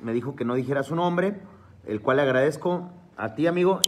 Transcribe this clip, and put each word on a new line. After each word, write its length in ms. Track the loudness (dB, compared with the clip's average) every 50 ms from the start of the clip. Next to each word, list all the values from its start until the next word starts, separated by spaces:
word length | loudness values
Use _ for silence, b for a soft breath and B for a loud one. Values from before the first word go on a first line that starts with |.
me 120 | -6 -4 -4
dijo 240 | -2 -2 -4 -6
que 80 | -4 -4
no 100 | -2 0
dijera 300 | -2 -2 0 -2 -2 -2
su 100 | -2 -2
nombre, 460 | 0 0 0 0 2 0 0 -2 -4 B B B B B B B B -10
el 140 | -6 -6 -2
cual 180 | 0 2 4 4
le 40 | 4
agradezco 720 | 4 4 4 4 2 0 -2 -2 -2 -2 -2 -4 -8 -14 -20 -20 -20 -12
a 180 | -8 -8 -8 -4
ti, 140 | 0 0 0
amigo. 320 | 2 4 4 4 4 2 0